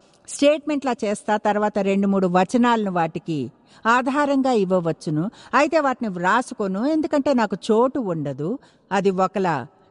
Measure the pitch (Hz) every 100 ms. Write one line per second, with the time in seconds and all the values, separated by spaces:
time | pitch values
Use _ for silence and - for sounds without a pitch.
0 | _ _ - - 285 302 302 285 269 233
1 | 208 208 - 214 208 208 208 208 196 196
2 | 202 196 185 180 190 254 240 226 202 180
3 | 165 - - 151 117 - _ - 220 247
4 | 254 277 285 277 262 233 185 185 165 156
5 | - 151 196 - - 247 294 320 277 254
6 | 226 175 180 226 247 247 196 190 269 311
7 | 320 302 294 247 208 190 - 220 262 277
8 | 202 160 143 135 156 269 - _ - 196
9 | 190 185 190 208 185 143 117 _ _